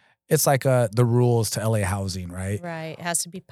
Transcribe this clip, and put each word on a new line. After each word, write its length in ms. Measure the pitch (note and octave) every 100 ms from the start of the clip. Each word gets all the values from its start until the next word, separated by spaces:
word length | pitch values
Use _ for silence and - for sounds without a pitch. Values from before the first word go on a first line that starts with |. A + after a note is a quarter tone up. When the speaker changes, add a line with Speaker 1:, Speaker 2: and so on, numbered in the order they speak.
| _ _ -
Speaker 1:
it's 180 | D#3 -
like, 200 | C3+ C3+
uh, 220 | B2+ A#2
the 120 | A2
rules 460 | A#2+ A#2+ B2 A#2 G#2+
to 100 | -
L 120 | A2 A2
A 40 |
housing, 460 | F#2+ G2+ G2 F#2 F2
right? 320 | F2+ F#2+ G#2
Speaker 2:
Right. 340 | E3+ E3 D#3+ -
It 20 |
has 220 | F3 E3+
to 60 | F3
be 100 | F#3
Speaker 1:
It 60 | -